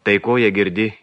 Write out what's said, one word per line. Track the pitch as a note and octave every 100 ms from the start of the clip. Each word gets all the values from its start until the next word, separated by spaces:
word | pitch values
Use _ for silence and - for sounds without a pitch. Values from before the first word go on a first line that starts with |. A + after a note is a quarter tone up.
| G#2+
tai | G2+
ko | A2+ B2
jie | A2
girdi | G2 F#2+ F2+ A2 -